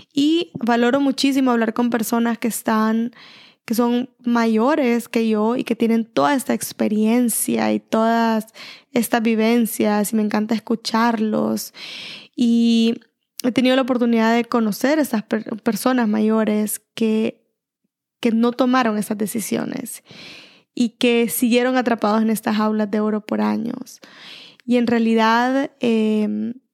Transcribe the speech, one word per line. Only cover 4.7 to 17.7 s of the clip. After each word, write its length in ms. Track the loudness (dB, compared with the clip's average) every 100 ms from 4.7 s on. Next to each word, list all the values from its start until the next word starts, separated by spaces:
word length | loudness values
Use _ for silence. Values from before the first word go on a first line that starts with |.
| 2 2 0 -2
que 200 | -2 0
yo 260 | 0 0 0
y 80 |
que 120 | -2 0
tienen 300 | 2 0 0
toda 280 | 0 2
esta 200 | 0 -2
experiencia 1200 | -4 -4 -4 -2 0 2 2 0 -2 -2 -2 0
y 80 | -2
todas 680 | -2 0 2 2 2 0 -4 -14 -20 -20 _
estas 300 | -4 0 0
vivencias 880 | 0 2 2 2 0 0 0 0 0
y 40 | -2
me 80 |
encanta 320 | 0 -2 -2 -4
escucharlos. 1160 | -4 -6 -2 0 0 0 0 0 -2 -4 -8 -16 -16 -16 -16 -18 -12 -2
Y 640 | 0 2 4 2 2 -2 _ _ _ -6
he 80 | -2
tenido 240 | 2 4 2
la 80 |
oportunidad 520 | 2 2 2 4 4 2
de 100 | 2
conocer 520 | 0 0 0 0 2
a 60 |
estas 200 | 0 -2
per-, 380 | -2 -6 -6 -6
personas 460 | -4 -2 0 0 0
mayores 720 | 2 2 2 0 0 -2 -6 _ -4
que, 520 | -2 0 -2 -6 _ _ _